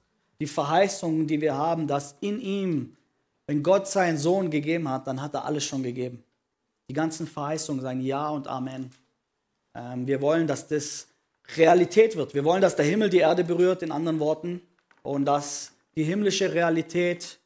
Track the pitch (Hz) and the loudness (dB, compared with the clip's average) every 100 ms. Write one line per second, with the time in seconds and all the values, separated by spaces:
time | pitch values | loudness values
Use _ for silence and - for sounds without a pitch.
0 | _ _ _ - 151 - 143 170 196 - | _ _ _ -8 -4 -2 2 4 4 2
1 | 170 160 151 151 156 135 160 165 143 139 | -2 0 0 0 0 0 0 0 0 -2
2 | 139 - 202 214 196 196 190 151 120 - | -4 -6 -6 -4 -4 -4 -2 -2 -6 -12
3 | _ _ _ _ - 147 156 196 196 196 | _ _ _ _ -4 0 4 2 2 0
4 | 180 156 156 190 175 151 147 170 147 131 | 2 2 2 2 0 -2 -2 -2 -2 -4
5 | 135 131 147 135 131 151 - 139 127 123 | -4 -6 -6 -6 -4 -4 -4 -4 -6 -6
6 | 123 120 _ _ _ _ _ _ - 135 | -8 -10 _ _ _ _ _ _ -8 -4
7 | 160 160 160 - 143 160 - 135 131 127 | -4 -4 -8 -8 -6 -6 -4 -6 -6 -4
8 | 131 139 151 151 135 131 131 131 127 - | -4 -4 -4 -6 -6 -8 -8 -10 -14 -18
9 | _ _ _ _ _ _ _ 117 120 127 | _ _ _ _ _ _ _ -16 -10 -6
10 | 127 135 143 165 156 139 - 151 139 - | -2 0 0 0 0 -4 -4 -4 -4 -8
11 | - _ _ _ - 156 165 175 175 208 | -14 _ _ _ -8 4 6 8 6 4
12 | 226 190 135 143 147 185 190 - 147 208 | 4 2 -2 0 2 4 4 4 2 2
13 | 208 180 156 180 175 170 180 180 165 147 | 4 6 6 4 2 2 4 2 -2 -4
14 | 165 160 151 156 175 175 - _ _ _ | -2 0 0 -2 -4 -8 -12 _ _ _
15 | 123 139 139 143 143 - - _ _ 160 | -6 -2 2 0 -2 -8 -10 _ _ -4
16 | 156 202 202 190 185 160 170 165 160 175 | -2 0 0 0 0 2 2 0 -2 -2
17 | 175 175 - - | -2 -2 -8 -16